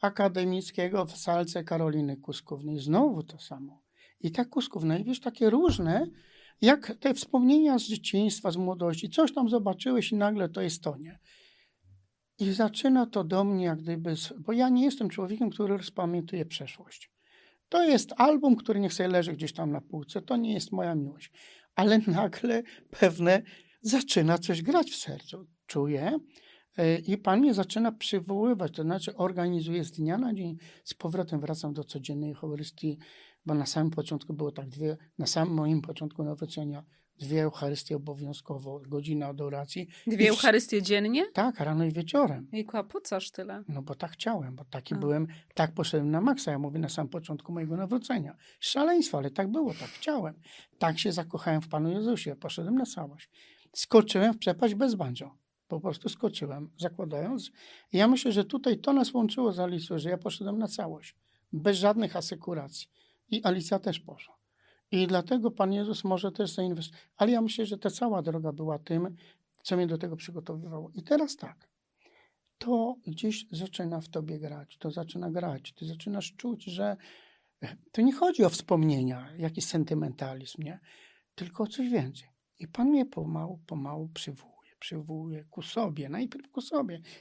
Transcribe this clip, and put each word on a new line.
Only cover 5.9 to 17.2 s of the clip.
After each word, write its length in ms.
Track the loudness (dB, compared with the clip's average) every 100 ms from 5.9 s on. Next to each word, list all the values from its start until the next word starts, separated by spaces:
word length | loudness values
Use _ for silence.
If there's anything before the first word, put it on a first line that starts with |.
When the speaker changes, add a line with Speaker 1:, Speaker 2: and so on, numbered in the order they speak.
| 2 0 -6 _ -20 -20 _
Speaker 1:
jak 340 | 6 6 2 -2
te 140 | 0
wspomnienia 680 | 0 0 4 6 8 6 4
z 40 |
dzieciństwa, 680 | 0 -6 0 2 2 2 -2
z 60 | 0
młodości. 520 | -2 0 -2 -2 -2
Coś 240 | 2 4
tam 160 | 4 2
zobaczyłeś 640 | 2 0 -2 0 0 2
i 40 | 2
nagle 340 | 2 2 -2
to 120 | -2
jest 220 | -4 -2
to, 140 | -6 -6
nie? 220 | -10 -20 _ -20 _ _ _ _ _ _ _ _ _ -2
I 120 | 0
zaczyna 540 | 2 0 2 4 4 4
to 180 | 0
do 200 | 0 2
mnie 220 | 4 2 2
jak 160 | 0
gdyby 340 | -2 -4 -2 -4
z-, 180 | -4 -8
bo 140 | -2
ja 160 | 2 4
nie 140 | 6 4
jestem 240 | 2 -2
człowiekiem, 400 | -2 -4 -2 -2
który 280 | 0 0 0
rozpamiętuje 680 | -4 -4 -2 -2 -2 -4 -4
przeszłość. 640 | -8 -10 -16 -20 -20 -20 _